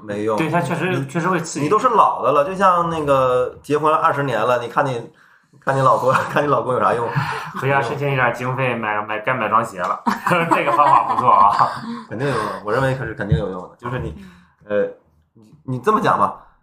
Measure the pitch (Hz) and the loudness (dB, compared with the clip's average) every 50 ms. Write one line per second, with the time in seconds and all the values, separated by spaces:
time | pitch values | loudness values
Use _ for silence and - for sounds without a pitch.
0 | 107 107 104 104 104 110 110 104 160 156 156 175 - - 175 - 165 185 180 135 | -10 -8 -6 -4 -2 0 0 0 0 0 0 0 -2 -2 -2 -2 -2 -2 -2 -2
1 | 139 135 - 170 160 185 185 170 165 - - - 139 151 202 214 233 247 233 190 | -4 -4 -4 -4 -2 0 -2 -2 -4 -4 -6 -4 0 2 2 2 2 4 4 6
2 | 156 - - - 104 127 143 147 143 190 190 180 196 185 180 175 170 165 165 160 | 4 4 4 0 0 2 2 2 2 0 0 2 4 4 4 4 2 -2 -2 -2
3 | 151 143 139 135 131 127 127 127 127 117 - - - - 143 147 156 156 156 156 | 0 2 2 4 4 4 2 2 0 -2 -4 -10 -6 -2 -2 0 2 2 2 2
4 | - 165 - 139 143 135 117 107 107 123 123 120 120 113 - 156 143 135 127 117 | 2 2 0 0 -2 -2 0 0 2 2 0 0 -2 -2 0 0 0 0 -2 -6
5 | 113 - - _ _ _ _ _ _ _ _ _ - 156 135 135 131 131 117 101 | -8 -12 -18 _ _ _ _ _ _ _ _ _ -4 -2 0 2 4 4 4 4
6 | 123 127 127 - - - - 147 143 147 139 120 113 123 127 117 104 95 107 120 | 2 2 2 2 0 0 -2 0 0 2 0 0 0 0 0 2 2 2 2 0
7 | 120 110 113 131 - - - - - 156 - 180 131 135 139 139 127 117 - 135 | -2 -2 -2 -4 -4 -4 -6 -8 -10 -10 -8 -4 -2 0 0 0 0 -2 -4 -4
8 | 143 143 139 131 123 120 117 120 123 127 127 127 135 127 117 113 110 107 104 104 | -2 -2 0 2 2 0 0 -2 -4 -4 -4 -2 -2 -2 -2 -2 -2 -2 -2 -2
9 | 104 107 107 107 - - 131 123 110 104 104 113 113 110 95 90 90 98 - - | -4 -4 -6 -4 -2 -2 -2 0 0 2 2 2 0 0 -4 -4 -4 -4 -4 -4
10 | - 226 - - - - 175 170 165 165 - - 160 143 - 151 147 - - - | -4 -4 -4 -2 0 0 0 0 2 2 0 0 0 0 2 2 4 6 4 4
11 | - - 123 - 123 123 107 101 98 101 - - 117 - - - 117 113 117 117 | 4 2 -2 0 2 4 4 6 6 4 4 2 0 0 -2 -6 -10 -10 -10 -12
12 | 113 - 110 104 135 147 127 113 107 104 95 92 95 104 110 131 135 135 131 - | -12 -10 -8 -4 -4 -2 -2 -2 -4 -6 -8 -8 -4 -2 0 0 0 0 0 -2
13 | 117 113 107 - 104 101 107 110 104 92 92 90 90 - - - 120 123 127 123 | -6 -8 -8 -6 -4 -2 -2 -2 -2 -4 -6 -8 -10 -14 -16 -14 -10 -8 -6 -6
14 | 117 110 76 - 98 92 - - _ _ _ _ _ 104 104 104 98 - - - | -6 -8 -10 -12 -18 -20 -20 -20 _ _ _ _ _ -4 -2 0 0 -2 -4 -10
15 | _ _ _ _ _ _ _ 113 110 - - - _ 131 127 123 120 208 220 214 | _ _ _ _ _ _ _ -20 -20 -20 -20 -16 _ -8 -6 -4 0 2 2 2
16 | 202 131 90 - 101 90 - - - - _ _ | 2 2 2 2 2 0 -2 -4 -16 -20 _ _